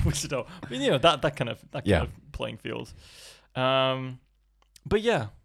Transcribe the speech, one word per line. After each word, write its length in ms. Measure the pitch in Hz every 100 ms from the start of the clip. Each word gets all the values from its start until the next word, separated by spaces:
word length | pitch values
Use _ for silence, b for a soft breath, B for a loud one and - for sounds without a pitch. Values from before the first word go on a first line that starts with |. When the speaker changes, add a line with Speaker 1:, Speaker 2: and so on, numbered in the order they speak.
| -
Speaker 1:
wizard 260 | - 143
owl. 140 | 135 - -
But, 100 | -
you 180 | 254 269
know, 60 | 139
that, 220 | 165 151
that 160 | 156 147
kind 140 | 143
of, 100 | - -
that 80 | 143
kind 60 | 98
Speaker 2:
Yeah. 160 | 85
Speaker 1:
of 280 | - - -
playing 240 | - 120 113
field. 360 | 117 117 117 - B B B B B
Um, 680 | 127 131 131 131 131 131 127 _ _ _ _ _ - -
but 160 | 214
yeah 240 | 226 185 107 -